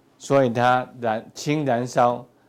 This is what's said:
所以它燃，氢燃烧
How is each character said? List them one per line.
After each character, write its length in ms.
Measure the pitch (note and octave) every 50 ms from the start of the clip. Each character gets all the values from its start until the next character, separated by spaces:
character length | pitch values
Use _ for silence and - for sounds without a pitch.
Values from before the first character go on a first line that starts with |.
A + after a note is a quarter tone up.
| _ _ _ _
所 260 | - - C#3+ C#3 C3+
以 60 | A#2+
它 380 | A2+ A#2+ A#2+ B2 B2+ B2+ B2+ - - C3
燃， 300 | A#2+ A#2 G#2+ A2+ A2+ - -
氢 320 | - - D3+ D3 D#3 D3+
燃 180 | C3+ A#2+ A#2 B2
烧 400 | A#2+ - C#3+ B2 B2 A#2+ B2 B2+ - _ _ _